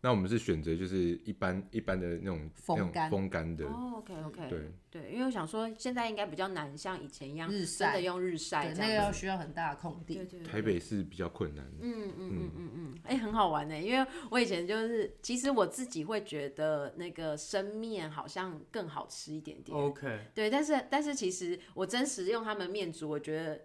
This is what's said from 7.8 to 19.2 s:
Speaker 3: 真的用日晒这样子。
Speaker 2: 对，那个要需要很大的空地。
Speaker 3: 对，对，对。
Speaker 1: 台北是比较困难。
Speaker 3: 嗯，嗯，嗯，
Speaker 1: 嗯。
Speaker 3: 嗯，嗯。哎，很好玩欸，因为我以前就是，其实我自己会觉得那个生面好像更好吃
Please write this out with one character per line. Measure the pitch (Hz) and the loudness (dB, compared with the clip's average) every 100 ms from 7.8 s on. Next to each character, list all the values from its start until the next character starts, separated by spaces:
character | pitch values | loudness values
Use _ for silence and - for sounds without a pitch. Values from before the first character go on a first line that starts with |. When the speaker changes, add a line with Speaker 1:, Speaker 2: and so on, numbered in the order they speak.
| 180 | 4
Speaker 3:
真 | |
的 | 165 | 4
用 | 180 180 | 2 2
日 | 180 165 | 0 0
晒 | - 156 | 0 0
这 | 147 | 2
样 | |
子。 | 160 | 2
Speaker 2:
对， | 214 | 4
那 | |
个 | |
要 | 214 202 | 6 4
需 | 196 190 | 2 0
要 | 190 | 0
很 | 156 | -2
大 | 160 165 | -2 -2
的 | 143 | -2
空 | 175 175 | -6 -6
地。 | 165 175 | -6 -6
Speaker 3:
对， | - | -6
对， | 180 | -10
对。 | 165 | -4
Speaker 1:
台 | 107 | 2
北 | 107 90 | 4 4
是 | - 104 | 2 -2
比 | 87 - | -2 -2
较 | 87 | -4
困 | - 87 | 0 -2
难。 | 73 67 76 | -2 -10 -6
Speaker 3:
嗯， | 240 226 202 | -4 -4 -6
嗯， | 165 | -6
嗯， | 185 | -4
Speaker 1:
嗯。 | 98 - 156 | -2 -4 -6
Speaker 3:
嗯， | 175 | -8
嗯。 | 120 160 160 | -8 -8 -10
哎， | - 254 | -2 0
很 | 220 | 2
好 | 220 190 | 4 4
玩 | 151 147 | 4 0
欸， | 156 | -2
因 | 185 254 | 2 2
为 | 262 339 269 | 2 -2 0
我 | 247 | 4
以 | |
前 | 233 180 175 | 4 2 2
就 | 214 226 | 2 2
是， | 233 202 - | 2 0 -2
其 | - 247 | -2 0
实 | 262 | 4
我 | 262 | 6
自 | 185 - 247 | 6 4 -4
己 | 160 | -4
会 | 156 214 | -2 -2
觉 | 208 151 139 | -2 -4 -4
得 | 139 156 151 143 160 | 0 2 2 0 -6
那 | 175 | -8
个 | 165 160 151 | -4 -4 -4
生 | - 196 196 214 | -2 -2 0 -4
面 | 226 208 156 | -4 -4 -4
好 | 151 - | -6 -6
像 | 190 185 156 - | -4 -4 -6 -6
更 | 226 170 | -6 -4
好 | 147 - | -6 -8
吃 | - | -10